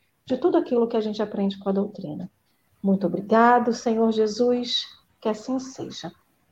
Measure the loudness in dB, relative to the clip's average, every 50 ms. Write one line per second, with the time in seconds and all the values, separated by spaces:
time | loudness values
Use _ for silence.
0 | _ _ _ _ _ -6 -6 0 0 2 2 2 0 2 0 0 0 2 0 -2
1 | -2 -2 -2 -4 -4 -4 -2 -2 -2 -2 -2 -4 -4 -2 0 0 -2 -2 -6 -10
2 | -12 -10 -10 -10 -12 -12 -16 _ _ _ _ _ _ _ _ _ 0 2 2 2
3 | 2 -2 -2 -2 0 2 4 6 8 8 6 6 4 2 -2 -2 -2 -2 0 2
4 | 2 2 2 2 0 0 2 0 2 2 2 0 -2 -4 -4 -6 -6 -8 -16 _
5 | _ _ _ _ -4 -4 -4 -4 -6 -6 -6 -6 -6 -8 -12 -12 -12 -12 -12 -12
6 | -12 -14 -14 _ _ _ _ _ _ _